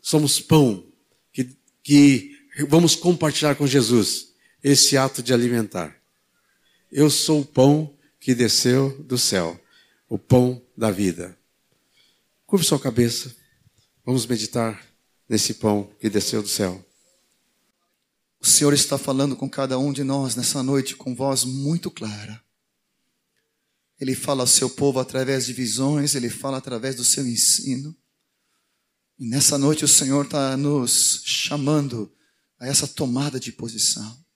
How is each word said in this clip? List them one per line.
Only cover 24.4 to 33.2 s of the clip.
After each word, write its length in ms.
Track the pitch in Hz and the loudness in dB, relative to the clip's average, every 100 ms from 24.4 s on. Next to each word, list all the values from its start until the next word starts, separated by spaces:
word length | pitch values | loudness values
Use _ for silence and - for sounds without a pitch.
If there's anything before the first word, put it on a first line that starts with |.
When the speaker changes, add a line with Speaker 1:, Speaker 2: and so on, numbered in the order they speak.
Speaker 2:
ao 20 | 123 | 2
seu 240 | - 131 | 2 0
povo 300 | - 143 131 | 0 0 0
através 460 | 127 131 131 135 120 | -2 -4 -2 -2 -4
de 60 | |
visões, 600 | 123 120 107 135 147 143 | -6 -6 -2 0 0 0
ele 160 | 139 120 | -2 -4
fala 280 | 101 135 131 | -6 -8 -8
através 360 | 135 120 135 | -8 -8 -6
do 80 | 123 | -2
seu 240 | 120 - 131 | -2 0 -2
ensino. 680 | 113 - - 139 131 147 165 _ _ _ _ _ _ _ _ _ _ _ _ | 0 0 0 -2 -6 -8 -16 _ _ _ _ _ _ _ _ _ _ _ _
E 80 | 120 | -6
nessa 320 | 131 - 143 | 0 0 2
noite 260 | 139 151 | 0 0
o 40 | 143 | 2
Senhor 400 | - 135 139 139 | 2 2 0 0
tá 280 | 151 135 131 | -4 -2 -2
nos 640 | 147 147 120 - - - | -2 -2 0 0 0 -2
chamando 840 | - - - 147 139 151 139 117 101 _ _ _ _ _ | -4 -6 -4 -4 0 0 -2 -8 -10 _ _ _ _ _
a 80 | 123 | -4
essa 180 | 139 143 | -2 -2
tomada 540 | - 139 123 | -4 -4 -2